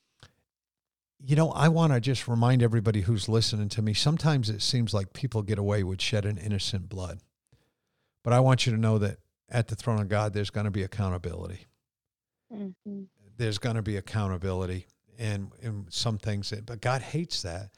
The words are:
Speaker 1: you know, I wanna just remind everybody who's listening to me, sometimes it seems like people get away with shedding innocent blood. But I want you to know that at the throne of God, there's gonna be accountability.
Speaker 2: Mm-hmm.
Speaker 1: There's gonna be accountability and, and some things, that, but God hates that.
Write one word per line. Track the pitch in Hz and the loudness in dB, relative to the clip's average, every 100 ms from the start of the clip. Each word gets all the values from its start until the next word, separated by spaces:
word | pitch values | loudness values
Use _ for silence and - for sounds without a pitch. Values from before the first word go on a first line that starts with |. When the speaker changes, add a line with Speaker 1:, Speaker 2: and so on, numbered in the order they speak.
| _ _ - _ _ _ _ _ _ _ _ _ | _ _ -20 _ _ _ _ _ _ _ _ _
Speaker 1:
you | 131 147 | 0 4
know, | 160 | 4
I | - 156 | 4 4
wanna | 165 160 123 | 6 4 4
just | 120 127 - | 2 -2 0
remind | 117 120 127 | 4 6 6
everybody | 117 113 107 104 | 4 4 2 2
who's | 90 110 - | 2 0 2
listening | 110 110 107 104 | 2 2 0 -2
to | 110 | 0
me, | 107 | 0
sometimes | 104 143 165 156 143 107 | 2 2 2 2 2 0
it | 101 | -2
seems | - 127 117 | 0 0 0
like | 107 95 | 0 -2
people | - 131 110 | -6 -4 -2
get | 101 104 | 0 0
away | 101 104 | 2 2
with | 92 92 | 0 -2
shedding | - 107 101 107 | 0 0 0 -4
innocent | 107 98 - 98 90 | -2 -2 -2 -4 -6
blood. | 95 90 90 _ _ _ _ _ _ _ _ _ _ | -8 -8 -10 _ _ _ _ _ _ _ _ _ _
But | 120 | 2
I | 123 | 4
want | 131 127 123 | 6 4 4
you | |
to | 110 | 2
know | 110 107 | 4 4
that | 101 - _ _ _ | 2 -4 _ _ _
at | 120 113 | -2 -2
the | 107 | -4
throne | - 107 | -2 0
of | 98 | 0
God, | 104 107 | 0 0
there's | 101 101 | -2 -2
gonna | 104 104 | -2 -2
be | 98 | -2
accountability. | 95 - 95 90 87 85 87 92 - _ _ _ _ _ _ _ _ | -4 -2 -2 -2 -6 -8 -10 -12 -18 _ _ _ _ _ _ _ _
Speaker 2:
Mm-hmm. | 220 196 180 208 202 190 _ 101 113 | -10 -10 -12 -12 -12 -14 _ -20 -4
Speaker 1:
There's | 113 101 | -4 -2
gonna | 120 113 | -2 -2
be | 104 101 | -2 -6
accountability | - 113 101 90 95 92 90 92 - _ _ - | -4 -2 -2 -2 -2 -2 -4 -6 -10 _ _ -8
and, | 110 101 98 - | -6 -6 -8 -10
and | 117 104 90 | -8 -8 -8
some | - 120 107 | -4 -2 -2
things, | 110 101 98 | -4 -4 -6
that, | 107 110 | -10 -10
but | 113 | -6
God | 123 127 | -2 -2
hates | - 151 170 - | -4 -6 -4 -6
that. | 87 85 101 | -6 -8 -12